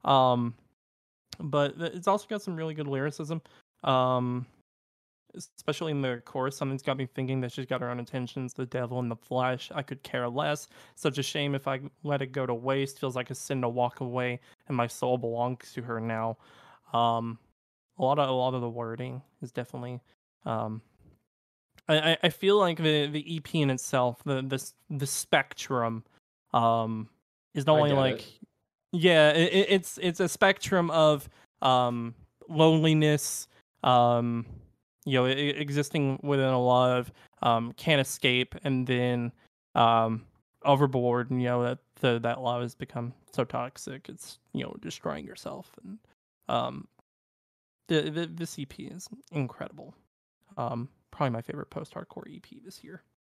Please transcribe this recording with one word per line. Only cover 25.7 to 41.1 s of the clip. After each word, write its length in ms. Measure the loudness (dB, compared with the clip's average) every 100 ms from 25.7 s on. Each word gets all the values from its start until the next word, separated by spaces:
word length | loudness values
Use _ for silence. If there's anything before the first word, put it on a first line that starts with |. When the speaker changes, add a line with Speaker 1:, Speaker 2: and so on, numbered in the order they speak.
| -2 -2 -4 -12 _ _ _ _
Speaker 1:
um, 560 | 2 4 4 0 -4 -8 _ _ _ _
is 120 | -2 4
not 100 | 6
Speaker 2:
I 40 |
Speaker 1:
only, 100 | 6
Speaker 2:
get 60 | 4
Speaker 1:
like, 240 | 2 0
Speaker 2:
it. 80 | -10 -20 -20 _ _ _ _
Speaker 1:
yeah, 380 | 4 6 8 8
it, 220 | 8 4
it, 140 | 4 4
it's, 280 | 2 0 -4
it's 200 | -2 0
a 80 | -2
spectrum 640 | 4 2 2 0 2 4
of, 380 | 6 6 4 -4 _ _ _
um, 520 | 4 4 4 -2 -6 -12 -20 _ -6
loneliness, 1000 | 4 6 6 6 6 4 2 -2 -8 -12 _ _ _
um, 640 | 4 6 6 4 0 -4 -6 -16 -20 _ _ _
you 100 | -2 2
know, 80 | 2
e-, 60 |
e-, 160 | 2 -2
existing 720 | -2 -4 -2 -2 0 -2 -2
within 240 | -2 0 2
a 140 | 2
lot 340 | 4 4 4 2
of, 140 | -2 -14 -20 _
um, 300 | 2 2 -2
can't 280 | -6 0 2
escape, 540 | 2 0 2 2 0 -4
and 220 | -2 -2 0
then, 460 | 0 2 0 -4 _ _ _ _
um, 500 | 4 6 6 2 -2 -8 _ _ _
overboard, 680 | 2 4 4 2 0